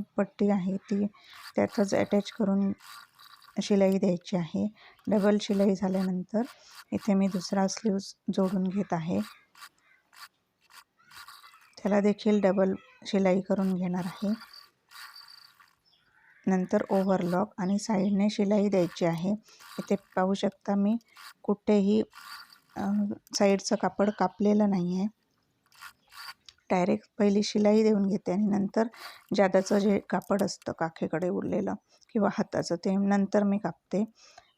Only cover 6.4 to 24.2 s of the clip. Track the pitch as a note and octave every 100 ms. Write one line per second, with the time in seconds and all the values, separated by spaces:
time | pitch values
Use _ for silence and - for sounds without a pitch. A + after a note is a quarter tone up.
6.4 | B3 - - - - G3+ - G3 G3 F#3
7.4 | - G3 F#3+ - A3+ G3 - - - G3
8.4 | F#3 F#3+ F#3 F#3+ - E3+ D#3+ F#3+ G#3+ -
9.4 | _ - - _ _ _ _ - - _
10.4 | _ _ _ - - _ _ - - -
11.4 | - - _ - G3 G3+ G3+ G3+ G#3+ G#3
12.4 | G3 F#3+ F#3+ F#3+ - - - G3 F#3+ F#3
13.4 | F#3+ G3 F#3+ F#3 F3+ F3+ F3+ - G3+ A3
14.4 | - - - _ _ - - - - -
15.4 | - _ _ _ _ _ _ _ _ _
16.4 | - F#3 F3+ G#3 - G3 F#3+ F#3 F3 F3
17.4 | G#3 - F#3 G3+ - G3 G3+ G3 G#3 G#3
18.4 | G3+ G#3 G3+ G3 E3+ - F3 E3 F3+ G#3+
19.4 | - - - - - G3 _ - F#3 G3
20.4 | F#3+ - - G3+ G3+ A#3 _ - - -
21.4 | - G3+ - G#3 G3 G#3+ - - - -
22.4 | - _ _ - G3+ G#2 G#2 A2 - -
23.4 | G3+ G3 - G#3 F#3+ - G3+ -